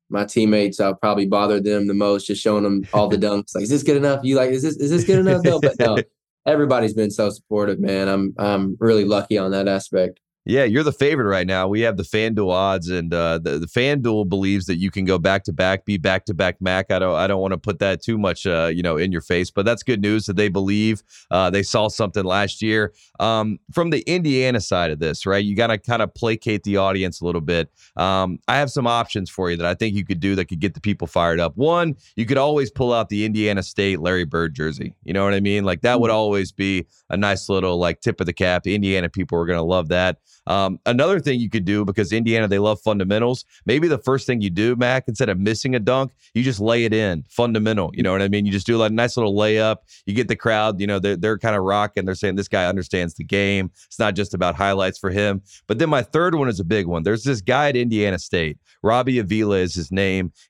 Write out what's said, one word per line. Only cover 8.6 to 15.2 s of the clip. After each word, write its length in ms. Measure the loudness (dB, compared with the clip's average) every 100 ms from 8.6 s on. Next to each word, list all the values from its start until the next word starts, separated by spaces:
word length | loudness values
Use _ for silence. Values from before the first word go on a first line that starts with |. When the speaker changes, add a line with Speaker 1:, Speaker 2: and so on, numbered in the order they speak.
| -2 0
Speaker 1:
really 260 | 2 4
lucky 340 | 2 0 0 0
on 120 | 0
that 140 | 0 0
aspect. 540 | -2 0 0 0 -2 _ _ 0
Speaker 2:
Yeah, 180 | 2
you're 180 | 4 4
the 80 | 2
favorite 360 | 2 2 2 2
right 200 | 0 0
now. 220 | 0 0
We 140 | 0
have 160 | 0 -2
the 40 |
FanDuel 480 | -2 -2 0 0 0
odds, 380 | 2 2 0 -2
and, 240 | -4 -2
uh, 260 | -2 0 -2
the, 200 | -2 -4
the 80 | -4
FanDuel 600 | -2 0 0 0 0 0
believes 380 | 0 0 0 -2
that 100 | -2
you 140 | -2
can 140 | -2
go 140 | 0
back-to-back, 680 | 2